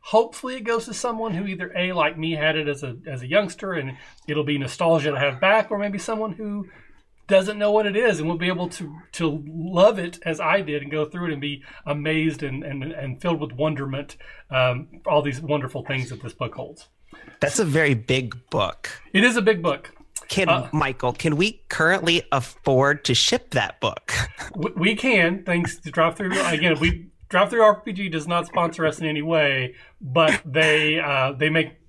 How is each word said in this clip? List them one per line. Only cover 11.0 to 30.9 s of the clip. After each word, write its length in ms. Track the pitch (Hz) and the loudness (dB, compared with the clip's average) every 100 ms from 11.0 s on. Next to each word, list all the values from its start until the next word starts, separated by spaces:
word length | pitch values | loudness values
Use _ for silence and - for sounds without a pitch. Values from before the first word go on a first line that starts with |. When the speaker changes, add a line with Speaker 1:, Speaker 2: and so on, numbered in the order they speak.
Speaker 1:
through 220 | 151 175 175 | -4 -4 -6
it 60 | |
and 100 | 147 | -4
be 200 | 143 139 - - | -6 -8 -14 -14
amazed 580 | - 147 147 156 160 147 | -6 -4 -2 0 0 -2
and, 220 | 143 135 | -6 -6
and, 180 | 151 135 | -8 -8
and 380 | 143 165 135 123 | -8 -8 -8 -4
filled 180 | 175 165 | -2 -2
with 140 | 143 | -4
wonderment, 640 | 123 156 139 135 135 143 - - - - | -2 -2 0 -4 -6 -10 -16 -20 -20 -4
um, 380 | 131 127 127 165 - | 2 2 0 -8 -10
all 160 | - 147 | 0 2
these 220 | 147 131 | 2 -4
wonderful 420 | 156 147 131 139 | -2 -2 -2 -8
things 240 | - 135 127 | -4 -4 -4
that 140 | 113 | -10
this 100 | 120 | -14
book 220 | - 123 | -8 -8
holds. 340 | - 127 - - _ _ - - - | -8 -14 -14 -20 _ _ -20 -20 -2
Speaker 2:
That's 180 | 143 - | -2 2
a 80 | 180 | 2
very 260 | 143 151 | 4 4
big 420 | 123 107 131 123 120 _ | 2 2 0 0 -12 _
book. 420 | 147 92 - - - - | -2 -2 -4 -12 -14 -2
Speaker 1:
It 120 | 190 | 2
is 120 | 240 233 | 4 4
a 60 | |
big 200 | 208 190 | 2 2
book. 320 | 165 139 - - - - - | 0 -4 -8 -20 -16 -16 -4
Speaker 2:
Can, 200 | - 180 | 0 2
Speaker 1:
Uh, 220 | 165 123 | 2 0
Speaker 2:
Michael, 400 | 151 139 123 127 | 0 0 0 -4
can 240 | 120 165 147 | 0 0 2
we 280 | 202 - - | 0 -2 -10
currently 540 | - 160 185 170 170 - | 0 2 2 2 0 2
afford 720 | 139 120 - - 131 139 143 | -2 -2 -4 2 4 4 2
to 100 | - | 0
ship 360 | 120 - 240 - | 2 2 0 0
that 280 | 135 101 - | -2 -2 -2
book? 340 | 110 - - - - - - 190 | -4 -4 -6 -4 -4 -6 -12 -6
Speaker 1:
We, 140 | 151 - | -6 0
we 200 | 185 214 | 0 0
can, 460 | 262 214 170 190 | 2 4 2 0
thanks 320 | 190 175 170 - | -2 -2 -2 -6
to 100 | 156 | -6
Drive 260 | 156 165 165 | 2 2 2
Through. 160 | 190 190 170 | -2 0 0
Again, 320 | 160 175 156 | 2 2 2
we, 280 | 170 175 - _ - | 2 0 -6 _ -2
Drive 220 | 180 196 | 2 2
Through 120 | 233 | 6
R 180 | 214 208 | 6 6
P 120 | - | -2
G 160 | 190 196 | -6 -4
does 180 | 156 151 | -4 -2
not 200 | 175 170 | -2 0
sponsor 400 | - 170 165 156 | 0 0 0 -2
us 140 | 147 | 0
in 60 | 160 | -4
any 140 | 151 | -2
way, 540 | 156 165 143 135 127 - - _ | 0 2 4 2 -4 -8 -20 _
but 400 | 151 139 156 156 156 | -2 4 4 4 0
they, 520 | 139 156 151 151 | 2 4 4 2